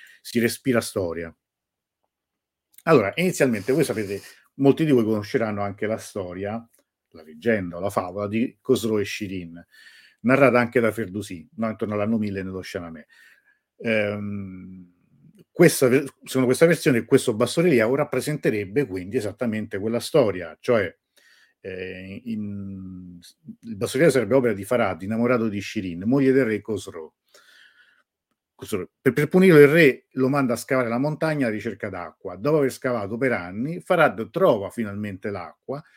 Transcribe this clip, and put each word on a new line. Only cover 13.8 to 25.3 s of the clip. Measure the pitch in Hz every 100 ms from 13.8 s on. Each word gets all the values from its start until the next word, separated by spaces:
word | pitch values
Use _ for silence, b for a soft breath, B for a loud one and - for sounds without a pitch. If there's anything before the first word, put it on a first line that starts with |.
| 117 110 104 104 104 101 95 92 92 92 90 _ _ _ - _ _
questa | - 165 - 127
ver-, | 131 139 _
secondo | - 131 127
questa | 127 170
versione, | 160 156 117 110
questo | 135 -
bassorilievo | 107 120 - 175 127 110 139
rappresenterebbe | 147 127 147 147 160 107 98 123 120
quindi | 92 90 120
esattamente | 104 - 120 107 101 101
quella | 110 117
storia, | - 156 110 92 82 78
cioè, | - 117 87 - _ b b b b b
eh, | 98 92 92 92 95 101 117
in, | 107 104 101 98 95 92 92 90 87 - _ - -
il | - 101
bassorilievo | - 131 160
sarebbe | 131 101 135
opera | 120
di | 98
Farhad, | 101 123 101 82
innamorato | 95 113 120